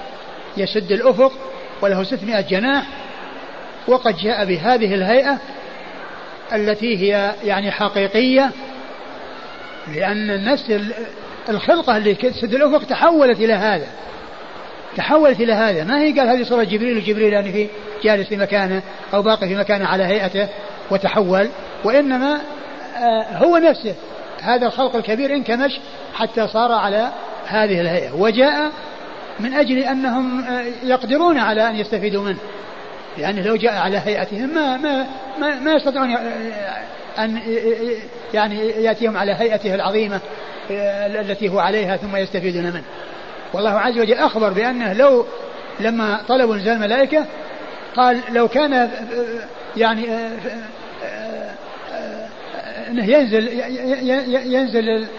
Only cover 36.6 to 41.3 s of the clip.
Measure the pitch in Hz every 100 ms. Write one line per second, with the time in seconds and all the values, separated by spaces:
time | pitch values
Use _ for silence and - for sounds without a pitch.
36.6 | 196 196 220 - - - 220 220 226 226
37.6 | 220 226 233 220 - - - 214 208 208
38.6 | 220 220 226 214 226 196 202 185 233 214
39.6 | 214 196 175 214 208 196 - - - -
40.6 | - 202 202 202 202 208 202